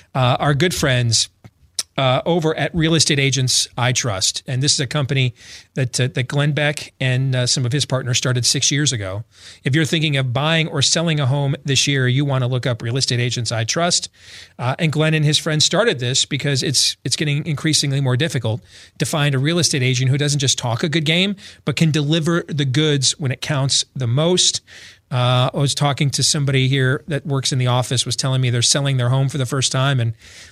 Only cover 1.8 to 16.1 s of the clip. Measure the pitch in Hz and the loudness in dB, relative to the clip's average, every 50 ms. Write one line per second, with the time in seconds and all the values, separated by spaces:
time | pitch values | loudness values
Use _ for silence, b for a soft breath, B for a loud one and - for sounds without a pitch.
1.8 | - - _ - 135 131 127 139 - 180 170 175 156 156 156 - 147 151 - 180 | -6 -4 _ 0 2 2 2 2 2 0 0 2 2 0 0 0 -2 -2 0 0
2.8 | 156 160 165 156 - - 160 139 139 139 131 135 131 127 - - - - - - | 2 2 4 2 2 2 2 2 2 2 2 2 0 0 0 0 -2 -2 -2 0
3.8 | 120 127 127 - - 127 98 92 - - - - - - 135 123 139 147 - - | 0 0 0 0 -2 -2 -2 -2 -2 -2 -2 -4 -6 -6 -4 -2 0 0 0 0
4.8 | 139 113 - 151 139 117 143 135 131 123 B B B B B B B B B - | -2 -2 -2 -2 -2 0 0 0 0 0 B B B B B B B B B -4
5.8 | 131 120 - - 127 131 - 135 127 123 - 143 143 151 147 147 147 147 151 - | -4 -2 -2 -2 -2 -2 -2 -4 -4 -2 0 0 0 0 0 0 0 0 -2 -4
6.8 | - - - _ 131 131 127 127 131 135 127 127 123 120 - 156 127 120 117 147 | -8 -12 -8 _ -2 0 0 0 0 0 0 0 0 0 0 0 0 0 0 0
7.8 | 131 - - 131 131 120 123 - - 135 123 123 117 - - 139 - - 147 139 | 0 0 -2 -2 -2 -2 -2 0 0 0 0 0 0 0 0 2 0 2 2 2
8.8 | 151 139 135 110 98 95 92 104 110 B B B B B B B B 135 127 156 | 2 0 0 -2 -4 -6 -6 -8 -10 B B B B B B B B 0 2 2
9.8 | 160 - - 165 151 160 143 139 131 127 117 127 143 156 165 160 156 160 - 151 | 2 2 2 0 0 0 0 0 0 0 0 0 0 2 2 2 0 0 0 0
10.8 | 131 - - 170 165 170 160 147 143 123 135 143 143 139 143 - - 143 135 131 | 0 2 2 0 0 0 0 0 0 0 0 0 0 -2 -2 -4 -2 0 0 0
11.8 | - 143 143 139 131 127 123 135 147 143 135 131 127 120 131 127 117 135 120 117 | 2 2 2 2 2 2 2 2 0 0 0 0 0 0 -2 -2 -2 -2 -4 -2
12.8 | - 117 117 135 123 - 123 120 120 123 113 123 117 110 120 113 113 113 - 170 | -4 -4 -2 -2 -2 -2 0 0 0 -2 -2 -4 -4 -4 -4 -4 -2 -2 -2 -2
13.8 | 170 175 170 - - - B B B B B B B B B - 135 120 135 - | 0 0 0 -2 -2 -6 B B B B B B B B B -6 -4 -4 -2 0
14.8 | 185 156 135 147 156 156 160 156 151 147 151 - - 165 156 156 147 - - 170 | -2 0 0 2 2 2 2 2 2 2 2 0 0 0 0 0 0 2 2 2
15.8 | 220 233 190 123 123 120 | 2 2 0 0 -2 -2